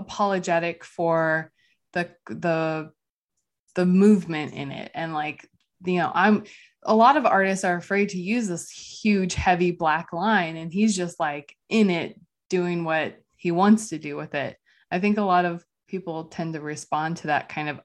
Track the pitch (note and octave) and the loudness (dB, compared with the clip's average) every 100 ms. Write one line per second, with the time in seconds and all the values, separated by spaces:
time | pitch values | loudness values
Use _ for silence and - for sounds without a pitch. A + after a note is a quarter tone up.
0 | G3+ - G3+ F#3+ F3+ E3+ E3+ E3 - - | -10 -2 -2 0 0 0 0 -6 -12 -4
1 | E3 E3 D#3+ D#3+ D#3+ _ _ _ _ F3+ | 0 0 2 0 -4 _ _ _ _ -6
2 | E3+ _ - A2 E3+ D#3+ D#3+ D#3 D#3 _ | -6 _ -14 -6 -2 0 -2 -4 -8 _
3 | _ _ _ _ _ _ _ - F3+ F#3 | _ _ _ _ _ _ _ 0 4 6
4 | G3+ G3+ E3 D#3 C#3+ - C#3 C3+ - - | 6 6 2 -6 -8 -10 -10 -10 -12 -10
5 | E3 D#3 D3+ - - _ _ _ F3+ F3+ | -6 -6 -6 -10 -18 _ _ _ -2 0
6 | D#3 E3 G3+ G#3 - - - _ - A3 | 0 2 4 4 0 -20 -20 _ 2 6
7 | A#3+ D4 A#3+ G3 F#3+ F#3+ F#3 F3 E3+ G3 | 6 6 4 4 2 0 -2 -2 -2 0
8 | G3+ F#3 F3 A#3+ G#3 E3+ - - - - | 0 -2 -2 -2 -2 -6 -8 -16 -18 -4
9 | G#3+ G3+ F3+ - G3 F3 F3+ E3+ D#3+ D#3 | 2 2 0 0 2 2 2 0 0 -2
10 | - E3+ G#3 G#3 D#3+ D#3+ E3 F#3 A3 F#3 | -4 -4 0 0 0 -6 -6 0 0 0
11 | F3 - D#3 D3 - - - A3 G#3 E3+ | -4 -4 -4 -4 -12 -20 -2 2 2 2
12 | C3 - _ _ - F#3 F3 F3 E3 D#3+ | -4 -12 _ _ -4 -2 0 -2 -2 -2
13 | D3 - _ _ F3 E3+ G3+ G#3+ - D#3 | -2 -8 _ _ -2 2 4 4 2 -10
14 | D3 D3 D3+ C#3+ A#2+ - _ _ - F3+ | -8 -10 -6 -6 -6 -10 _ _ -8 -2
15 | G#3 G#3 G3+ F3+ F3 E3+ _ _ - F#3 | 0 0 2 2 2 -2 _ _ -12 -10
16 | F3+ D#3+ D#3+ - E3 D#3 D3+ D3 - D3+ | -8 -10 -10 -8 -8 -8 -10 -10 -6 -4
17 | D#3+ E3+ D#3+ C#3+ - D#3 D3+ C#3 | -4 -4 -2 -2 -2 -8 -8 -8